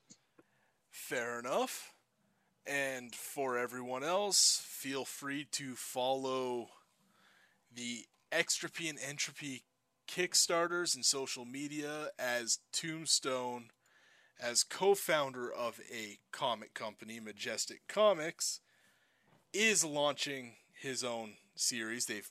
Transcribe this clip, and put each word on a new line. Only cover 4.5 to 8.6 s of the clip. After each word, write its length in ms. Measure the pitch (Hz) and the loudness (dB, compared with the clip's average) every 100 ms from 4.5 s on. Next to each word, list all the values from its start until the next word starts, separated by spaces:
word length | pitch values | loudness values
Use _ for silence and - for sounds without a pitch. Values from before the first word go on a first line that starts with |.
| - | 4
feel 400 | - - 135 135 | -2 -8 -4 -4
free 400 | 120 - 139 143 143 | -4 -6 -6 -6 -4
to 280 | - 135 | -6 -6
follow 960 | 120 - 131 127 135 131 131 127 123 110 - _ _ _ _ _ _ _ _ _ | -8 -6 -2 0 2 0 0 0 -2 -6 -16 _ _ _ _ _ _ _ _ _
the 360 | 120 120 120 - _ - | -8 -6 -6 -10 _ 0
Extropy 580 | 165 165 - | 2 2 0